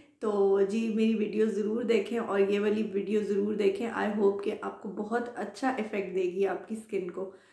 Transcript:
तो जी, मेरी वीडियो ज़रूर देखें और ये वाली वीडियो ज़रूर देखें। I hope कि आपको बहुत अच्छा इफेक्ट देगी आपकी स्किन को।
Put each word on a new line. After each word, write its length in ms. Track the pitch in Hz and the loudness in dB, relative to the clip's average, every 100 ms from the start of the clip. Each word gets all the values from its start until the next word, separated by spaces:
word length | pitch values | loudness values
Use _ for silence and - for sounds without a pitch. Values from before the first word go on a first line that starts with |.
| - - | -20 -6
तो 420 | 214 202 196 196 | -2 4 4 6
जी, 320 | 196 226 226 214 | 4 2 0 2
मेरी 180 | 226 | 2
वीडियो 320 | 214 208 208 220 | 2 0 2 2
ज़रूर 380 | 196 208 226 | 2 0 -2
देखें 340 | 220 220 196 233 | 2 0 2 -4
और 220 | - 202 | 0 2
ये 180 | 196 202 | 2 4
वाली 240 | 208 214 | 2 0
वीडियो 400 | 214 190 185 214 | 0 -2 0 0
ज़रूर 320 | 190 202 208 | 0 0 0
देखें। 380 | 208 196 190 226 | 2 2 2 -4
I 260 | 190 208 208 | -2 -2 2
hope 260 | 196 196 | 2 2
कि 160 | - 196 | -4 -4
आपको 240 | 196 - - | -8 -8 -10
बहुत 460 | 185 214 233 233 - | -8 -2 -2 -4 -6
अच्छा 340 | 208 - 262 | -8 -4 -2
इफेक्ट 440 | 214 214 208 185 | -2 -4 -4 -4
देगी 300 | 180 180 185 | -2 -2 0
आपकी 320 | 196 180 - 220 | 0 -2 -8 -10
स्किन 320 | - 190 180 | -6 -6 -6
को। 260 | 180 190 - _ | -8 -10 -12 _